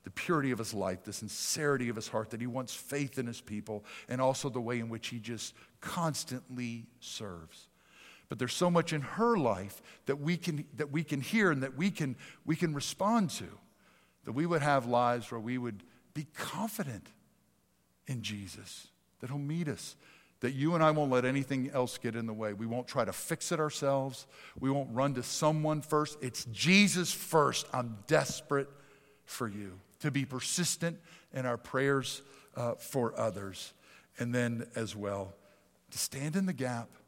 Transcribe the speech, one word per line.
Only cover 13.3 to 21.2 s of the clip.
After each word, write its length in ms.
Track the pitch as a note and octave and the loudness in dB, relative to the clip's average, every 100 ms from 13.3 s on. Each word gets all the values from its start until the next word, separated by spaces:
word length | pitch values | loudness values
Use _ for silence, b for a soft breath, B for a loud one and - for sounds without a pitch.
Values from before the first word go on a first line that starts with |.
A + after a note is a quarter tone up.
to, 180 | - F#2 - - _ b b b b | -2 -10 -14 -20 _ b b b b
that 80 | - | -4
we 140 | A#2 E3+ | 0 2
would 160 | E3 | 4
have 240 | D3 C#3 A#2+ | 6 4 4
lives 440 | A#2+ A#2+ A#2+ G#2+ | 4 4 2 -2
where 100 | A#2 | -6
we 180 | A2 B2+ | -4 -2
would 240 | A#2+ G2+ - b b | -4 -6 -16 b b
be 120 | D3+ D3 | -10 -8
confident 720 | - - D#3 A3 - D3 G#2 - _ _ _ _ _ _ _ _ _ - | -8 -6 -4 -4 -4 -6 -8 -12 _ _ _ _ _ _ _ _ _ -6
in 160 | B2+ | -6
Jesus, 680 | G2+ G#2 F#2+ G#2 G2 - - _ _ _ | -4 -6 -8 -12 -14 -16 -18 _ _ _
that 100 | B2+ | -8
he'll 80 | C#3+ | -4
meet 300 | C#3+ E3 D#3 | -2 -2 -2
us, 260 | G2+ - - B B B B | -4 -8 -16 B B B B
that 100 | A#2+ | -2
you 240 | C3+ D3 | 2 2
and 80 | E3+ | 6
I 80 | D#3 | 6
won't 220 | D3+ C#3+ | 6 6
let 120 | B2+ | 4